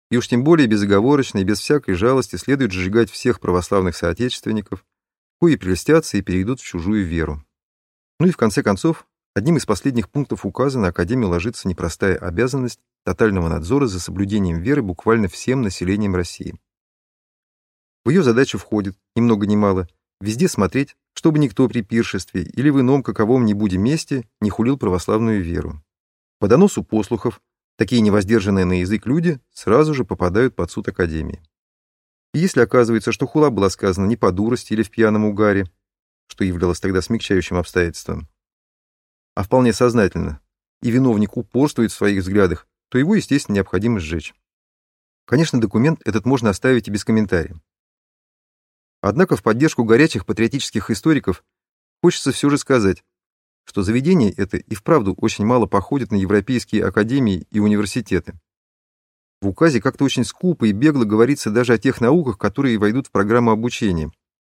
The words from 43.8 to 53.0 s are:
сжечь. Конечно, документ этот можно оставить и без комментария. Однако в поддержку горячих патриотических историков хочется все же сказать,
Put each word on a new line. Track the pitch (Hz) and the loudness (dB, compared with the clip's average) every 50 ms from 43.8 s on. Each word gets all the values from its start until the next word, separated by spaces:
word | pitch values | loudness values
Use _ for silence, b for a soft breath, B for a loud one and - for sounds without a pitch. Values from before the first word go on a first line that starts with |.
| 101 117 120 104 | -2 -2 -2 -2
сжечь. | 82 76 82 82 - - - _ _ _ _ _ _ _ _ _ _ _ _ _ _ _ _ _ _ | -4 -6 -6 -8 -8 -10 -16 _ _ _ _ _ _ _ _ _ _ _ _ _ _ _ _ _ _
Конечно, | - - 135 165 156 - 127 | 0 0 2 2 2 0 0
документ | 110 101 - 110 120 156 165 - _ | 0 0 0 2 2 2 0 -2 _
этот | 117 98 110 95 | -4 -4 -2 0
можно | 123 135 131 113 110 | 0 0 2 2 0
оставить | 95 - - 131 131 120 107 | -2 0 0 0 0 0 0
и | - | -2
без | 101 104 - | -6 -6 -2
комментария. | - 113 110 107 95 - 87 78 - 85 80 - _ _ _ _ _ _ _ _ _ _ _ _ _ _ _ _ _ _ _ _ _ _ _ _ _ _ _ | 0 0 0 0 0 -2 -2 -2 -4 -10 -16 -20 _ _ _ _ _ _ _ _ _ _ _ _ _ _ _ _ _ _ _ _ _ _ _ _ _ _ _
Однако | - 98 104 135 190 - 156 | -2 -2 2 2 2 2 0
в | - - | 0 2
поддержку | 117 110 117 143 156 - - 120 | 0 2 2 2 0 2 0 2
горячих | 107 110 120 151 160 - 107 90 | 4 6 6 6 4 2 -2 -4
патриотических | - 104 92 110 117 - 139 - - - 117 101 - | -4 -2 -2 0 -2 -2 -4 -6 -6 -6 -6 -4 -4
историков | 117 104 - 160 160 135 - - 90 - - _ _ _ _ _ _ _ _ _ _ _ - | -6 -2 0 0 0 2 0 -2 -4 -4 -8 _ _ _ _ _ _ _ _ _ _ _ 0
хочется | 175 175 - - 139 120 | 0 0 0 -2 -4 -2
все | - - 143 | 0 0 0
же | 143 143 | 0 0
сказать, | - - 135 127 107 95 90 - | 0 0 0 2 2 2 0 -2